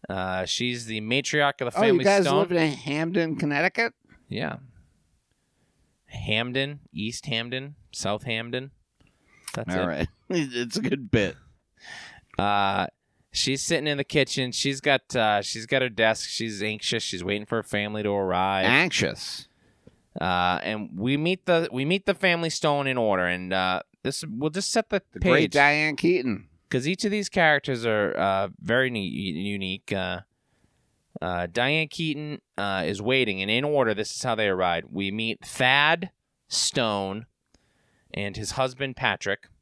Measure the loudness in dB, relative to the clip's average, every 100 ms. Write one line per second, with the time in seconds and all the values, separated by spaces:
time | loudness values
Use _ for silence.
0 | -6 -4 -2 -2 -2 -2 -2 -4 -6 -6
1 | -2 -2 0 2 2 0 -4 2 4 6
2 | 6 4 4 4 4 2 2 0 -4 -2
3 | 0 0 0 0 0 2 0 0 -2 _
4 | _ -20 _ -6 -6 -6 -14 -20 _ _
5 | _ _ _ _ _ _ _ _ _ _
6 | _ -10 -2 -2 0 -2 -2 -6 -14 -6
7 | -6 -6 -4 -4 -4 -8 -10 -16 _ -8
8 | -4 -4 -2 -4 -4 -6 -8 _ _ _
9 | _ _ _ _ -10 -8 -4 -2 -2 -2
10 | -4 _ _ -2 -2 -2 -4 -2 -2 -2
11 | 2 2 2 -2 -18 _ _ _ -20 -18
12 | -18 -20 _ -2 2 4 2 2 -2 _
13 | _ _ _ -4 -2 -2 0 0 0 -2
14 | 0 2 2 0 -4 -2 -2 0 2 2
15 | _ 0 2 2 0 -8 -2 0 0 2
16 | 2 2 -4 -6 -6 -4 -4 -4 -4 -2
17 | -4 -6 -2 -4 -2 -4 -2 -2 -2 -2
18 | 0 0 0 2 2 2 4 4 2 0
19 | -2 -2 -10 -12 -14 _ _ _ -20 _
20 | _ -4 0 2 2 0 -2 -6 -6 -4
21 | -2 0 0 -2 2 2 2 -2 0 0
22 | 0 0 2 2 0 0 0 2 0 2
23 | 2 4 2 0 0 0 2 0 -4 _
24 | -6 -6 -8 -4 -4 -2 0 0 0 -2
25 | _ 0 4 4 4 6 6 6 2 2
26 | 2 2 2 -4 -8 _ _ -2 0 0
27 | 0 -2 -2 4 6 4 2 -2 2 2
28 | 2 2 2 2 0 -6 0 2 2 0
29 | -4 -4 -4 -4 -4 -4 -4 -6 -4 -4
30 | -2 -6 -10 _ _ _ _ _ _ _
31 | _ -8 -4 -4 -4 0 0 0 -2 -4
32 | -4 -4 -8 -12 _ -6 -2 -2 -2 -2
33 | 0 2 2 0 0 0 2 2 2 0
34 | -4 -4 -2 0 2 2 2 0 -2 -4
35 | -4 -2 -4 -6 -10 0 4 4 4 2
36 | -2 _ _ _ _ -4 -2 0 0 0
37 | -2 -6 -10 _ _ _ _ _ _ _
38 | _ -6 -6 -6 -8 -2 -2 -2 -8 0
39 | 0 0 -2 -4 -8 _